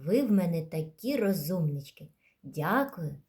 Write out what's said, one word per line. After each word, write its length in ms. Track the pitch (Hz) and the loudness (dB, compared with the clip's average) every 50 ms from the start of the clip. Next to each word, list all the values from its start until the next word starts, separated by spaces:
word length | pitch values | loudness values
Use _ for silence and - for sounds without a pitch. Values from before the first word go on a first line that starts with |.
| 135 | -2
Ви 160 | 156 196 262 | 2 2 2
в 100 | 285 226 | 4 4
мене 340 | 208 196 180 170 165 165 160 | 4 4 4 4 2 0 -2
такі 500 | - - 160 156 - - - - 240 294 | -4 -4 -4 -6 -6 -8 -8 -4 -2 0
розумнички. 920 | 254 214 196 196 165 147 151 185 180 160 151 143 143 - - - - - - _ _ _ _ _ _ - | 2 2 2 2 0 0 -2 0 0 0 0 0 -2 -6 -10 -16 -20 -20 -20 _ _ _ _ _ _ -18
Дякую. 760 | 139 135 151 151 165 208 254 277 269 - - 165 147 139 143 - | -10 -6 -4 0 2 2 2 0 0 -4 -6 -8 -8 -8 -10 -14